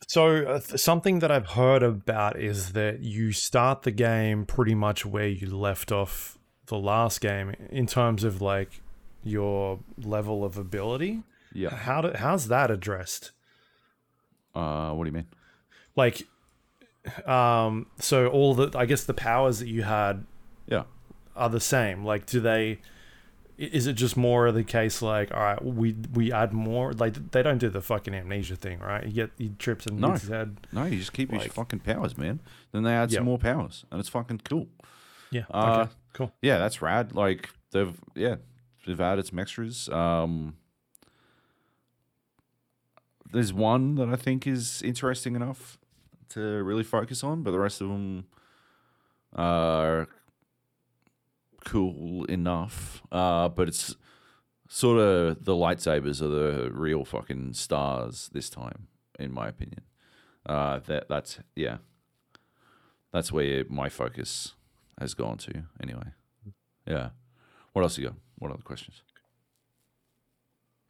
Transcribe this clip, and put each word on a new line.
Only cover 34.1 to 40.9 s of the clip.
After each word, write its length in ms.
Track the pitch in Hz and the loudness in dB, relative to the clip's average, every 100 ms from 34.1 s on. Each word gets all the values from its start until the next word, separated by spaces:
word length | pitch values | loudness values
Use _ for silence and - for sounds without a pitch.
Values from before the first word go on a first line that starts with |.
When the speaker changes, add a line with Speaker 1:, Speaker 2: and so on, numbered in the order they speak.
Speaker 2:
fucking 320 | 123 117 110 | -4 -4 -6
cool. 240 | - 160 170 - - - - - - | -4 -4 -4 -12 -20 -20 -20 -20 -8
Speaker 1:
Yeah. 140 | 123 107 | -8 -4
Speaker 2:
Uh, 320 | 101 110 113 110 | 0 4 4 2
Speaker 1:
Okay. 60 | - _ | -4 _
Cool. 180 | - 127 - | -8 -8 -2
Speaker 2:
yeah, 160 | 143 110 | 2 4
that's 240 | 98 117 | 2 0
rad. 320 | 78 113 110 | 0 0 0
Like, 360 | 107 101 95 - - _ | 2 2 0 -6 -18 _
they've, 280 | 95 95 85 - | 0 0 -4 -12
yeah, 220 | - 113 117 - - _ _ - | -4 -2 -2 -8 -20 _ _ -6
they've 140 | 85 | -2
added 260 | 90 98 92 | 0 0 -2
some 120 | 87 | -6
extras. 500 | 101 - 113 120 - | -6 -6 -8 -8 -4
Um, 680 | 82 85 85 82 82 78 78 _ _ _ | 0 2 2 0 -2 -6 -12 _ _ _